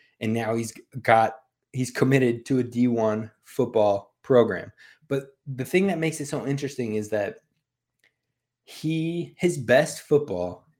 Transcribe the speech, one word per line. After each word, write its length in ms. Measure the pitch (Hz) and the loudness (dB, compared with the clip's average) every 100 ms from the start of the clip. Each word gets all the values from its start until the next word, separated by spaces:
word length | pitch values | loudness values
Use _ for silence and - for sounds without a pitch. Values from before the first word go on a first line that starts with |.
| _ _ | _ _
and 100 | 113 | -4
now 240 | 113 110 117 | -2 -2 -4
he's 160 | 113 - - 123 | -6 -12 -16 -6
got, 360 | 113 113 110 - _ _ _ | 4 4 4 -2 _ _ _
he's 180 | 131 127 | -6 -6
committed 540 | - 131 135 123 117 - | 0 2 4 2 0 -2
to 140 | 131 | -2
a 40 | |
D 240 | 120 117 123 | -2 0 0
one 420 | 117 110 107 110 _ | 2 0 -2 -6 _
football 720 | _ - 120 113 104 98 - _ | _ -4 0 2 2 2 -4 _
program. 500 | - 127 110 90 104 - - _ _ | 2 4 4 0 -10 -18 -20 _ _
But 260 | 139 135 _ 147 | -8 -8 _ -14
the 180 | 127 123 | -10 0
thing 220 | 180 196 | 2 2
that 120 | 165 | 0
makes 220 | 160 156 | -2 -4
it 60 | 143 | -6
so 200 | 147 117 | -6 -4
interesting 480 | 139 143 - 117 107 | -4 -4 -6 -4 -4
is 140 | 104 | -4
that 280 | 107 101 - _ _ _ _ _ _ _ _ _ _ _ _ | -4 -4 -8 _ _ _ _ _ _ _ _ _ _ _ _
he, 680 | _ - 160 160 165 170 147 - | _ -8 -4 -2 -4 -6 -8 -2
his 200 | 175 170 | -2 -2
best 440 | 113 127 165 - | 4 4 4 -4
football 640 | - 147 143 90 90 - _ _ | 0 2 2 -4 -6 -8 _ _